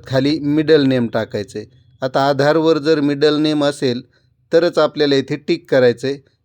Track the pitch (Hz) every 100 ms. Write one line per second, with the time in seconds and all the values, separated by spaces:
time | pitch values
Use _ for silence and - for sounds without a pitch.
0 | - 131 139 156 143 151 151 156 135 127
1 | 117 113 107 107 98 107 107 _ _ _
2 | 135 139 139 135 147 156 160 156 143 156
3 | 143 143 151 151 151 151 143 143 135 123
4 | - _ _ _ _ 165 170 165 151 151
5 | 143 139 131 151 - 165 - 135 123 120
6 | 131 139 _ _